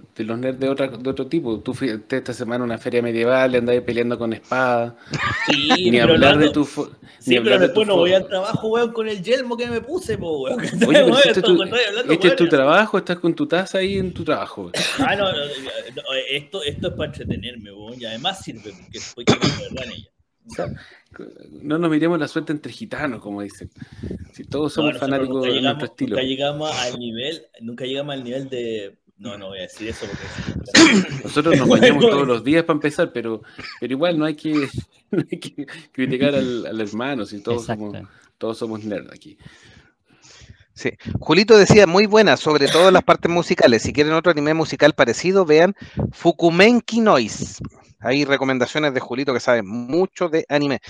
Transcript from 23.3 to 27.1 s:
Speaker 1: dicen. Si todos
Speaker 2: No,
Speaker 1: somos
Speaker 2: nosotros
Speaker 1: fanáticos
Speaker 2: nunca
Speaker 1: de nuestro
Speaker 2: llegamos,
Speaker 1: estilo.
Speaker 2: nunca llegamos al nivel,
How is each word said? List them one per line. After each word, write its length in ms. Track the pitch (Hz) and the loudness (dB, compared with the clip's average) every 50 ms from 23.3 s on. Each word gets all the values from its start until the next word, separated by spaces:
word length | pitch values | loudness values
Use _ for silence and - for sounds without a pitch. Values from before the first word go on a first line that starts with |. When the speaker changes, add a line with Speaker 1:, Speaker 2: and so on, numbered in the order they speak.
| 101 101 | -10 -10
Speaker 1:
dicen. 280 | 101 98 - - 90 - _ - - - - - - - - - - - _ | -10 -12 -12 -16 -18 -18 _ -20 -20 -20 -18 -16 -12 -12 -12 -12 -14 -18 _
Si 100 | - - | -20 -16
todos 300 | - - 143 151 143 - | -8 -6 -4 -4 -2 -2
Speaker 2:
No, 20 | |
Speaker 1:
somos 180 | 165 147 147 - | -2 -2 -2 -2
Speaker 2:
nosotros 40 | - | -2
Speaker 1:
fanáticos 360 | - 135 139 139 135 127 135 | -2 -2 -2 -2 -2 -2 -2
Speaker 2:
nunca 120 | 135 127 | -2 -2
Speaker 1:
de 60 | 123 123 | 0 0
nuestro 80 | 135 | 0
Speaker 2:
llegamos, 220 | 127 135 143 147 139 117 | 0 -2 -2 -2 -8 -10
Speaker 1:
estilo. 260 | - - 135 117 104 | -6 -6 -6 -2 -2
Speaker 2:
nunca 60 | 131 131 | -2 -2
llegamos 520 | 131 135 131 139 143 147 147 156 156 143 123 | -2 -4 -2 -4 -4 -4 -4 -6 -6 -4 -4
al 180 | 123 123 123 123 | -4 -6 -6 -8
nivel, 420 | 123 117 | -10 -10